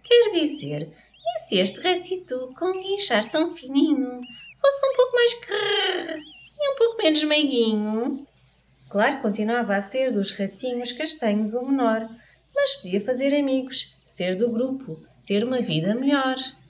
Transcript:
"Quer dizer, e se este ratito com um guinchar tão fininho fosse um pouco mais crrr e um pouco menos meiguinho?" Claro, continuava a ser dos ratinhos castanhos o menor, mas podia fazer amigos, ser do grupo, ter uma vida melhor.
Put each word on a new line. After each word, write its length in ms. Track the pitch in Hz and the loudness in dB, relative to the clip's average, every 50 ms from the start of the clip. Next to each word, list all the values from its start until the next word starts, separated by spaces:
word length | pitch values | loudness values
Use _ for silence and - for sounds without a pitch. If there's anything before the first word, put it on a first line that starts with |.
| _ | _
"Quer 260 | - 480 480 466 415 | 6 6 6 6 6
dizer, 500 | 370 339 302 294 - - 143 143 147 151 | 2 0 0 0 -4 -6 -8 -8 -6 -6
e 560 | 165 - - - _ _ _ _ - 659 719 622 - - | -8 -10 -14 -20 _ _ _ _ -8 -8 -8 -8 -8 -2
se 80 | - 185 | 0 2
este 220 | 190 - - - | 2 0 -2 -2
ratito 720 | - 370 359 359 - - 370 370 - - 254 254 254 247 262 - | 0 0 0 0 -2 -6 -8 -8 -6 -8 -8 -6 -6 -10 -8 -4
com 80 | 330 | -2
um 160 | 370 381 381 | -2 -2 -4
guinchar 480 | - 392 392 403 - - 247 208 226 - | -4 -4 -2 0 2 2 2 2 0 0
tão 240 | - 311 330 339 - | 0 0 0 0 -4
fininho 640 | - 254 262 269 277 330 311 294 254 247 247 247 247 - - - - - - - _ | -10 -12 0 2 2 4 4 2 0 0 -4 -6 -12 -14 -16 -18 -20 -20 -20 -6 _
fosse 260 | - 554 554 554 - | 2 2 2 2 -2
um 100 | 539 539 | 0 4
pouco 180 | - 508 508 - | 2 2 4 4
mais 200 | 480 480 466 - | 4 4 4 2
crrr 880 | - - - 415 415 403 415 415 403 392 381 370 339 330 330 320 311 302 - - - - - _ 587 | -2 -6 -6 -4 -2 0 0 0 0 0 0 -2 -4 -6 -6 -10 -12 -12 -18 -20 -20 -20 -20 _ -4
e 120 | 587 554 | -2 -2
um 40 | 539 | 2
pouco 260 | 554 466 466 - 466 | 2 2 0 2 2
menos 220 | 415 320 302 302 311 | 2 2 2 2 2
meiguinho?" 1000 | 302 302 302 294 269 254 240 226 220 220 208 208 214 220 220 240 294 285 - - _ _ _ _ _ _ _ _ _ _ _ _ - | 2 2 2 2 2 2 2 2 2 2 0 0 -2 -2 -2 -2 -2 -4 -6 -10 _ _ _ _ _ _ _ _ _ _ _ _ -4
Claro, 340 | - 202 220 269 294 269 | 0 2 2 2 0 0
continuava 540 | - 220 202 220 214 220 233 240 226 196 202 | -2 -2 -2 -2 -2 0 0 -2 0 0 -2
a 60 | 202 | -2
ser 300 | 202 - - 262 262 254 | -2 -4 -2 -2 0 0
dos 180 | 220 202 196 - | 0 -2 -2 -4
ratinhos 600 | - - 196 190 - - - 254 247 240 240 240 | -4 -4 -6 -6 -6 -8 -6 -6 -4 -4 -6 -6
castanhos 640 | - - 311 311 - - 247 214 202 214 214 208 220 | -6 -6 -6 -6 -4 -2 0 0 0 0 0 -2 -2
o 80 | 247 | -4
menor, 460 | 247 269 277 269 240 226 220 226 226 226 - - - _ _ _ _ _ _ | 0 0 0 2 4 2 2 0 -4 -8 -14 -20 -20 _ _ _ _ _ _
mas 220 | 554 571 - - | 0 0 0 -2
podia 240 | - - 180 180 202 | -6 -6 -2 -2 -2
fazer 340 | 202 - 254 240 269 277 285 | 0 0 -2 2 2 2 2
amigos, 640 | 294 285 269 262 262 262 262 - - - - - _ _ | 2 2 2 0 0 -2 -4 -6 -8 -8 -8 -14 _ _
ser 320 | _ - - 175 180 185 | _ -8 -4 -2 -2 0
do 140 | 185 233 240 | 0 0 0
grupo, 500 | 220 220 254 262 262 269 - - 160 - - _ _ _ _ | 0 -2 -2 -2 -4 -6 -8 -12 -12 -14 -14 _ _ _ _
ter 180 | - 202 208 226 | -2 0 0 0
uma 160 | 254 262 247 | 0 0 -2
vida 340 | 226 - 156 156 160 190 220 | 0 0 0 0 2 0 0
melhor. 420 | 247 269 277 294 277 262 262 262 262 - - - _ - | 2 2 2 2 4 2 0 -2 -2 -6 -10 -12 _ -20